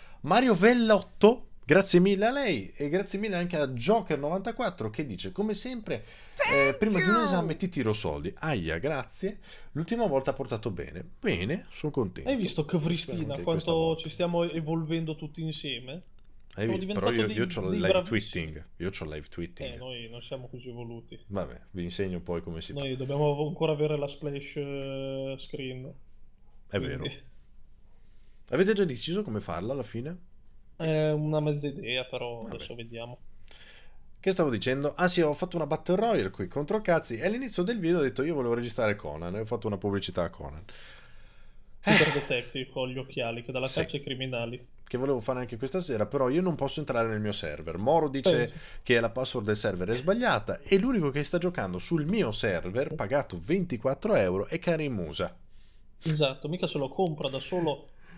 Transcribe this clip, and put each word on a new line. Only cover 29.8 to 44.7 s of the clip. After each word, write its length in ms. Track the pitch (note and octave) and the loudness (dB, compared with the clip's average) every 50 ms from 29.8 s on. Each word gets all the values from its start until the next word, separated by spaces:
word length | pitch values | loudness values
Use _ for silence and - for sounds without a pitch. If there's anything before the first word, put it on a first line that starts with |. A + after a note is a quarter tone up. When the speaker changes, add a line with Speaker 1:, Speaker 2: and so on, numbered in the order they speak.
| A#2+ | -6
Speaker 1:
fine? 340 | - - A2+ A#2+ D3+ F3 - - - - - - - - - - - - | -6 -6 -8 -8 -8 -10 -12 -14 -18 -20 -20 -20 -20 -20 -20 -20 -18 -10
Speaker 2:
È 360 | - E3+ D#3+ D#3 D#3 D#3 D#3 | -4 -2 0 2 4 4 2
una 280 | D3+ D3+ D3+ D3+ D#3 D3+ | 2 2 2 2 2 2
mezza 280 | D3+ D3+ D3 C#3+ D3 D3 | 2 2 0 0 -2 -4
idea, 360 | C3+ - - A2 B2 B2+ B2 | -6 -6 -4 -2 -2 -2 -2
però 360 | - - B2 B2 A#2+ A#2 A#2 A2 | -4 -4 -6 -6 -6 -8 -8 -10
Speaker 1:
Vabbè. 120 | - - | -10 -10
Speaker 2:
adesso 200 | A2+ - - B2+ | -10 -10 -10 -10
vediamo. 420 | A#2+ A#2+ A#2 A#2 A2+ A#2 A#2+ B2 - - - - - - - - - - - - - - - - - - - - - | -12 -12 -10 -10 -10 -10 -10 -12 -14 -16 -16 -16 -16 -16 -16 -18 -18 -18 -20 -20 -18 -18 -18 -18 -18 -18 -18 -12 -4
Speaker 1:
Che 120 | - F#3+ | 0 0
stavo 180 | F#3 F#3+ E3+ C#3+ | 2 4 4 2
dicendo? 440 | A#2+ G#2 - B2+ C3 C#3 C#3+ D3 - | 2 2 2 0 0 2 0 -2 0
Ah 120 | - F3+ F3+ | 2 2 4
sì, 140 | F3+ F3+ | 6 6
ho 120 | E3 D3+ D3 | 4 4 4
fatto 220 | - F3 - - | 2 -2 -4 -2
una 100 | E3+ D#3 | -2 -2
Battle 300 | C#3+ D#3+ D#3+ - - F3+ | 0 -2 -2 0 2 2
Royale 340 | F#3+ A3 A#3 A3 D#3 G2+ F#2+ | 2 4 4 4 2 2 0
qui 180 | - - G2+ F2 | -2 -4 -6 -4
contro 340 | - C3+ D3 D3 G3+ A3 | -2 -4 -2 0 0 0
Cazzi 360 | G#3 - E3+ D#3+ D#3 - A#2+ A2 | 2 4 2 2 2 0 -6 -2
e 80 | C#3+ | -2
all'inizio 380 | F#3 G#3+ B3 C4+ A#3+ - - F3 | -2 -2 -2 -4 -4 -2 0 0
del 160 | F#3+ A#3+ A3 | 0 0 0
video 200 | F3 D#3+ F3 F3 | 2 2 4 4
ho 20 | |
detto, 220 | C#3+ C3 A2 - C#3 | 4 2 2 0 0
"Io 120 | D#3+ E3+ | 0 0
volevo 180 | C#3+ B2 A#2+ A#2 | 0 2 2 2
registrare 420 | A#2+ A#2+ A#2+ A2 - A#2 G#2+ G2+ | 0 0 -2 0 2 2 2 2
Conan", 400 | G#2 - D#2 D2 D#2+ E2+ F2 F2+ | 0 -2 -8 -6 -6 -4 -4 -4
e 40 | G#2 | -4
ho 60 | A2+ | -4
fatto 220 | A2 A#2+ A2+ - A2 | -2 -4 -2 -2 -2
una 100 | G#2 F2+ | -2 0
pubblicità 460 | - G2+ G2 G2 F#2+ - F2 F#2 F2 | 0 0 0 0 -2 -2 -2 0 -2
a 60 | E2 | -2
Conan. 340 | - - D2+ C#2+ D2 D#2 - - - - - - - - - - - - - - - - - - - - - - - - - | -2 -8 -12 -12 -12 -12 -14 -14 -16 -16 -16 -18 -18 -20 -20 -18 -18 -18 -18 -18 -20 -18 -18 -18 -18 -18 -18 -18 -14 -2 4
Speaker 2:
Super 240 | G3+ G#3+ F#3 D#3 D3 | 6 8 8 8 6
Speaker 1:
Eh. 40 | |
Speaker 2:
Detective 580 | C#3 C#3+ - - C#3 A#2+ B2 - - C3+ B2+ - | 4 0 -2 -2 -2 -4 -4 -4 -6 -6 -6 -6
con 200 | - C3+ C3 B2+ | -6 -6 -4 -4
gli 80 | B2+ C3 | -4 -6
occhiali, 460 | B2+ B2+ - C#3 B2 A#2 A#2 A#2+ A#2+ | -8 -6 -4 -4 -2 -2 -4 -6 -6
che 80 | - | -6
dà 80 | B2+ B2+ | -4 -2
la 80 | B2+ C3 | -2 -2
Speaker 1:
Sì. 120 | - - | 0 -2
Speaker 2:
caccia 180 | - - - C#3+ | -2 -2 -4 -6
ai 60 | - | -6
criminali. 640 | - C3+ B2+ C3 C3 B2+ A#2 A#2 A#2 A#2+ A#2+ - - | -6 -6 -6 -4 -4 -4 -4 -4 -4 -6 -10 -12 -16